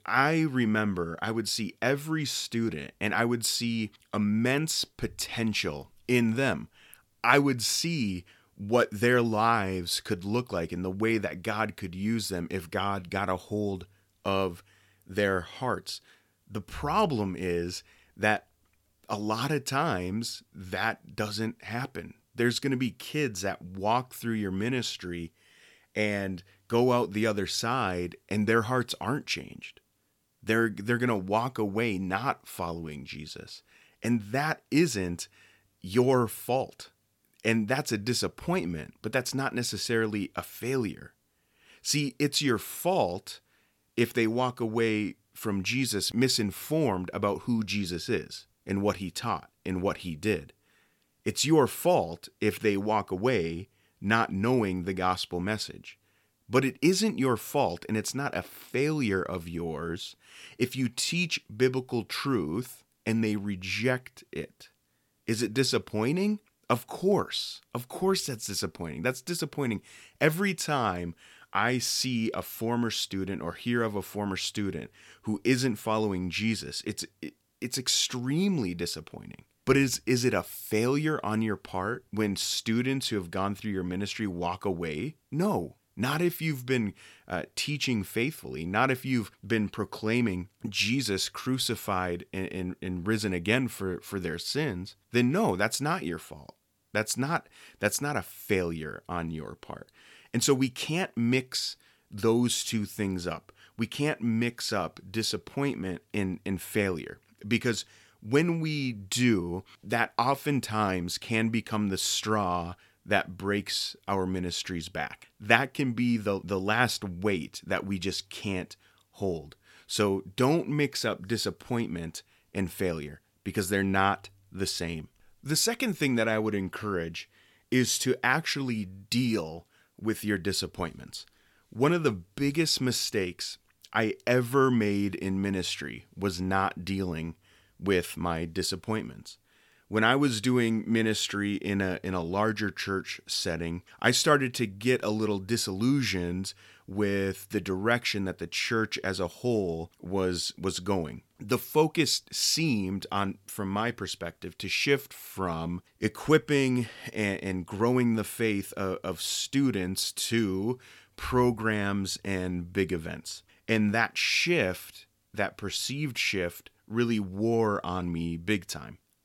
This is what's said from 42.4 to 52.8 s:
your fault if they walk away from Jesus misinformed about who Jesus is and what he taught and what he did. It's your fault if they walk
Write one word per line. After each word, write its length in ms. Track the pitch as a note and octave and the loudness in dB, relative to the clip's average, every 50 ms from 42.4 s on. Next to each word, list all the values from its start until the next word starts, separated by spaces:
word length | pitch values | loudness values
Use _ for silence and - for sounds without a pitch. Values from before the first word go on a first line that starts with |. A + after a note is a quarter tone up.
your 160 | D3+ C3+ A#2 G2+ | 4 4 2 2
fault 800 | - - - - - E3+ F#3+ F3 A2 F2 F2 G2+ - - - - _ _ _ _ _ _ _ _ _ _ _ | 0 -6 -10 -2 0 2 4 4 4 2 0 -4 -8 -12 -16 -16 _ _ _ _ _ _ _ _ _ _ _
if 160 | - A#2+ A2+ | 2 2 2
they 140 | - B2 A2+ | 4 2 2
walk 340 | A2 A2+ A#2+ B2+ B2 B2 - | 2 2 2 0 0 0 -2
away 560 | A#2+ A2+ A2 A#2 A2+ A2+ G#2+ G#2+ G#2+ F#2+ - - _ _ | -4 0 2 2 2 4 2 2 0 -2 -4 -10 _ _
from 300 | _ - - A2+ G2+ G2 | _ -6 -4 -2 -2 0
Jesus 500 | F2+ G#2 A#2 C3 C3 A#2 G#2+ G2 F2+ - | -2 0 0 0 0 0 0 0 -2 0
misinformed 1000 | - A#2 C3 C3 - - G#2+ G2+ - - - - D3+ D#3+ D#3 A#2+ F#2+ F2+ F#2 - - | 2 2 4 4 4 2 0 -2 -2 -6 -6 -2 0 2 2 2 2 0 -2 -4 -4
about 280 | G2 G#2 G2+ G2+ - | -2 0 0 0 -2
who 220 | - A#2+ A#2+ A2+ G#2+ | -2 -2 0 0 0
Jesus 460 | F2+ G2 G#2 G2 E2+ F2+ E2 - - | -2 -2 -2 -2 -2 -4 -6 -2 -2
is 360 | A2+ E2+ - - - - - _ _ _ _ | -2 -2 -2 -6 -12 -16 -16 _ _ _ _
and 160 | - G2 G2 | -4 -2 2
what 140 | G2 G#2 F#2+ | 2 2 0
he 140 | F2+ F#2+ F2 | 0 -4 -8
taught 380 | - - - A#2 G2 - - - _ _ _ | -8 -6 -4 -4 -4 -4 -6 -14 _ _ _
and 160 | F#2+ F#2 F2+ | -4 -2 0
what 180 | F2+ F#2+ F2 - | 0 0 -2 -2
he 160 | - F2+ D#2+ | -6 -8 -8
did. 360 | D2 E2+ G#2+ G2+ D#2+ D2+ - - _ _ _ _ _ _ _ _ _ _ _ _ _ _ | -2 0 0 0 0 -2 -10 -18 _ _ _ _ _ _ _ _ _ _ _ _ _ _
It's 220 | A2+ - - - | -4 0 0 4
your 200 | C#3 D#3+ D#3 C3 | 6 6 6 6
fault 640 | A2 - - - F3 F3+ C#3 F2 E2 E2 - - - _ _ | 4 2 2 4 4 6 6 4 0 -4 -10 -12 -20 _ _
if 180 | - G#2+ - - | 2 2 2 4
they 160 | A2 G#2+ G2+ | 2 2 2
walk 340 | G2 | 2